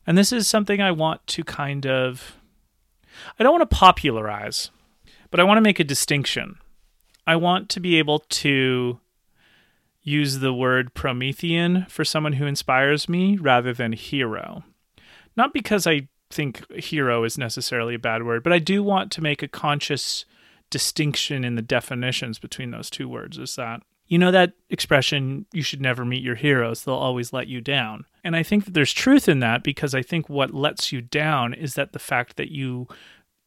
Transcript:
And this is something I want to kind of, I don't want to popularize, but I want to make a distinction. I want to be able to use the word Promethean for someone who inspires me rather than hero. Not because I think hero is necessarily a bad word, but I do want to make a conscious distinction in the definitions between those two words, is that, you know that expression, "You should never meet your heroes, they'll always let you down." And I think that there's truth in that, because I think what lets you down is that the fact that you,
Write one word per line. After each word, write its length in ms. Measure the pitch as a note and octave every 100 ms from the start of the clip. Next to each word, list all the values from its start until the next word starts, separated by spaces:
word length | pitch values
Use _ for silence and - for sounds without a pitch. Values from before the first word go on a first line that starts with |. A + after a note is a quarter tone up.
| -
And 120 | F3
this 140 | G3+
is 160 | B3 G3+
something 340 | A3 G3+ G3+
I 100 | G3
want 340 | D#3+ D#3 - -
to 160 | -
kind 420 | D#3 - C#3+ C#3+ C3+
of, 520 | C3 B2+ B2+ - - _ _ _ _ _ _ _ - - -
I 40 |
don't 140 | A#3 E4+
want 120 | D#4+
to 60 | -
popularize, 920 | F#3 F3+ D3 A2 G#2+ G#2 G#2 - - _ _ _ _ - _
but 80 | F3
I 40 |
want 140 | F#3 A3
to 40 |
make 180 | G#3+ F#3
a 60 | D3+
distinction. 720 | C#3 - C#3+ C3 - - - - - _ _ _ _ -
I 100 | E3
want 340 | F3 F#3 G3+
to 100 | -
be 180 | F3+ E3
able 200 | D3 D3+
to 800 | - - D3 C#3 C3 B2+ B2 B2 _ _ _ _ _ _ _ _ _ _
use 380 | - D3 D3 C3+
the 140 | C3
word 400 | B2 B2+ B2+ B2+
Promethean 920 | - C#3 B2 C3 C3+ E3+ E3 E3+ F#3 F#3
for 160 | - D#3
someone 280 | D#3 D3+
who 120 | C#3 C#3+
inspires 640 | C#3+ - C3 C#3 D3 -
me 280 | F3 F#3+ G3+
rather 360 | D3 B2 B2
than 180 | B2 A#2
hero. 720 | A2 - C#3+ A#2+ G#2+ - - - _ _ _ - - _ -
Not 180 | C4+
because 320 | C#4+ G#3 G#3 E3+
I 220 | D3+ C#3 _ _
think 400 | - C#3+ - -
hero 500 | - - D#3 C3 A#2
is 140 | A2+ D3
necessarily 580 | A#2+ C3+ - B2 A#2 A#2
a 40 |
bad 240 | A#2 A2+
word, 200 | A#2 A#2
but 100 | E3+
I 60 | F3
do 240 | D#3+ G3
want 280 | G3+ F#3+ G3
to 80 | -
make 200 | D#3 C#3+
a 60 | C#3
conscious 760 | - D3+ D3 - C#3 - - - _ _ _ _
distinction 760 | C3+ - - D3+ C#3 - C#3 B2
in 100 | A#2+
the 60 |
definitions 800 | A2+ B2+ - B2 B2+ B2 B2 A2
between 320 | - - B2+
those 180 | A#2 G#2+
two 180 | - C3
words, 300 | A#2+ - C3
is 180 | B2+ -
that, 260 | A#2 A#2 - _ -
you 100 | E3+
know 140 | F3+
that 220 | F#3 F3+ - -
expression, 760 | F#3+ - D3 C3 D3 C3 C#3 -
"You 80 | F3
should 200 | C3+ C#3
never 240 | C3+ B2 B2
meet 180 | B2+
your 120 | B2+ A#2
heroes, 480 | D3 C3 A#2 A2+
they'll 120 | - B2+
always 380 | C3+ B2+ A#2
let 140 | C3 B2
you 140 | B2+
down." 440 | A#2+ C#3 A2+ G#2+ - _
And 120 | F3 E3
I 80 |
think 220 | D#3+ G#3 G3
that 80 |
there's 200 | E3+ C#3+
truth 360 | - - C#4 -
in 100 | C#3+
that, 240 | A#2 A#2+
because 300 | - C#3 D3
I 80 | C3
think 280 | B2 E3+ D3
what 240 | C#3+ C3
lets 380 | C3+ D3 - -
you 100 | C3
down 520 | A#2+ D3 D3+ C#3+ A#2+
is 220 | B2 D3+ -
that 180 | C#3
the 60 | -
fact 360 | - B2+ B2 -
that 140 | C3+
you, 360 | D3 C3 B2 B2 - - - _ _